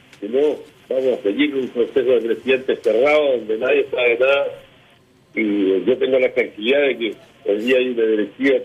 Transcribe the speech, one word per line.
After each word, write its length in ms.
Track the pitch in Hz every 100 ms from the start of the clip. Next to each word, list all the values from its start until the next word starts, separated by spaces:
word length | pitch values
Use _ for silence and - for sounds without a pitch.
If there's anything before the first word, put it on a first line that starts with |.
| _ -
Si 80 | 104
no, 300 | 127 151 127 - _ -
vamos 300 | 131 131 113
a 40 |
seguir 300 | 101 117 147 135
un 120 | 123
proceso 400 | 123 110 139 123
de 120 | 120
presidente 540 | 117 110 127 127 127 107
cerrado 560 | 117 110 143 151 143
donde 240 | 120 107 110
nadie 260 | 127 143 -
sabe 260 | 127 120 117
nada. 280 | 135 139 131 - - - _ _ _ _ _ 101
Y 500 | 110 104 95 95 101
yo 120 | 127
tengo 220 | 131 131
la 140 | 123
tranquilidad 480 | 123 107 104 110 139 143
de 100 | 113
que 160 | 110 - - _ -
hoy 120 | 104
día 180 | 120 127
hay 120 | 127
una 140 | 117
directiva 560 | 110 107 101 - 135 127